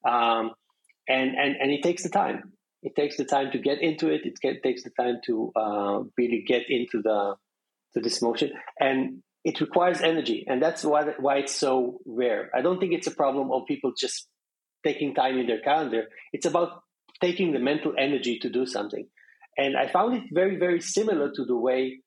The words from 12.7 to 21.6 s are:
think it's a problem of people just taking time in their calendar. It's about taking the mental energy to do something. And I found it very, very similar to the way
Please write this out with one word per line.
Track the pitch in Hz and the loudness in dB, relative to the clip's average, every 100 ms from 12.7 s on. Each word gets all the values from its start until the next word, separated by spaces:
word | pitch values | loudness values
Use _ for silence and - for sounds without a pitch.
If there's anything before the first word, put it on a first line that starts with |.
| 185 | 0
think | 185 | 0
it's | 165 151 | 0 -2
a | |
problem | - 139 139 135 | 0 0 0 -2
of | 131 127 | -2 -2
people | 139 131 - | -4 -2 -4
just | 123 - - _ _ _ _ _ | -6 -6 -12 _ _ _ _ _
taking | 156 139 143 | -4 -2 -2
time | 147 131 131 | 0 2 2
in | 120 | 0
their | 110 | 0
calendar. | 143 151 143 113 110 - - | 2 0 0 -2 -4 -12 -12
It's | - 170 | -4 0
about | 170 170 - _ _ _ - | 2 0 -4 _ _ _ -2
taking | 180 175 180 | -2 2 0
the | 139 | 2
mental | 127 151 156 143 | 0 0 0 0
energy | 135 135 120 110 | 0 0 -2 -2
to | 127 | -2
do | 120 127 | -2 -2
something. | 104 104 - - _ _ _ - - | -4 -6 -8 -12 _ _ _ -10 -2
And | 139 135 | 0 0
I | 135 | 2
found | - 226 247 | 2 2 0
it | - | -2
very, | 156 190 175 | 2 2 2
very | 180 170 | 2 0
similar | - - 220 170 139 | 0 0 2 2 0
to | - 131 | -4 -2
the | |
way | 120 | 0